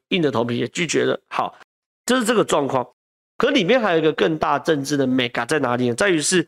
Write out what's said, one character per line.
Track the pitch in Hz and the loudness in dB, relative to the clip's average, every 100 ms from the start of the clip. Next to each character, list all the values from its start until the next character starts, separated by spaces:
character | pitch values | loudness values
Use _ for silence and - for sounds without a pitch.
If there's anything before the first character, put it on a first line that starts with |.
| - | -4
硬 | 190 | 0
着 | 147 | 0
头 | 113 | 0
皮 | 123 120 | -2 -2
也 | 120 | -4
拒 | - 165 | -4 -2
绝 | 135 127 | 0 0
了。 | - - | -2 -6
好， | - 110 - - _ _ _ - | -6 -6 -8 -20 _ _ _ -2
这 | 254 | 0
是 | 214 | 0
这 | |
个 | 226 | 0
状 | 156 165 135 | 2 0 0
况。 | 131 120 _ _ _ _ - | -2 -4 _ _ _ _ -2
可 | 247 | 0
里 | 285 | 2
面 | 175 254 | 2 2
还 | 208 | 2
有 | 165 | 2
一 | |
个 | 156 | 2
更 | 151 190 156 | 2 0 0
大 | 160 143 | 0 0
政 | 165 151 | 0 -2
治 | 135 143 | 0 0
的 | 127 | 2
mega | 131 120 123 117 | 0 0 -2 -2
在 | 156 | 0
哪 | 127 123 | 0 0
里 | 123 | 0
呢？ | 117 | 0
在 | 202 | 0
于 | 165 | 0
是 | 143 175 | 0 0